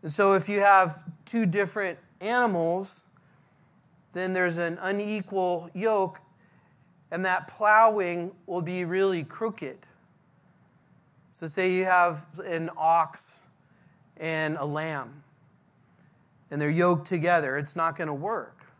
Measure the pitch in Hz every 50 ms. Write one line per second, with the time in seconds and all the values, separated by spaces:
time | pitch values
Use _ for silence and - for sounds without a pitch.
0 | - 156 147 - 202 196 196 196 - - 208 202 196 202 196 190 185 175 151 -
1 | - - - _ _ - - 233 226 180 160 202 202 180 - 214 202 185 170 -
2 | _ _ _ _ 185 208 240 247 247 226 190 170 165 165 170 185 196 196 - -
3 | - _ _ _ _ _ _ _ _ _ _ _ _ _ _ _ _ _ _ _
4 | _ _ _ 180 185 185 185 185 180 180 165 170 170 170 165 180 180 185 196 202
5 | 208 208 214 214 190 190 196 190 185 180 180 170 170 170 - 180 202 226 220 202
6 | 190 175 160 - _ _ _ _ _ _ _ _ _ _ _ _ _ _ _ _
7 | _ _ 160 175 185 190 185 180 139 - - - 214 208 214 220 226 226 214 214
8 | 185 175 175 175 170 185 180 _ _ - 180 180 170 156 180 180 180 165 180 190
9 | 196 196 185 170 151 - - - 220 226 214 - - 131 - - - _ _ _
10 | _ _ _ _ _ _ _ _ _ _ _ _ _ _ _ _ _ _ _ _
11 | _ _ _ _ _ _ _ - 170 160 147 - 185 185 185 185 185 185 185 180
12 | 175 175 165 151 151 - - 160 - 196 170 165 165 160 - - 156 160 165 170
13 | 160 156 156 - - - - - _ _ _ _ _ _ _ _ _ _ _ _
14 | _ _ _ - 160 165 160 156 156 151 156 156 139 147 147 151 156 160 156 143
15 | 127 117 135 147 147 _ _ _ _ _ _ _ _ _ _ _ _ _ _ _
16 | _ _ _ _ _ _ _ _ _ _ 147 147 147 147 156 170 175 180 175 156
17 | 147 - 185 170 151 175 175 165 151 131 131 143 147 143 - 170 165 165 156 -
18 | 170 156 147 139 151 202 226 190 123 - - _ _ _ _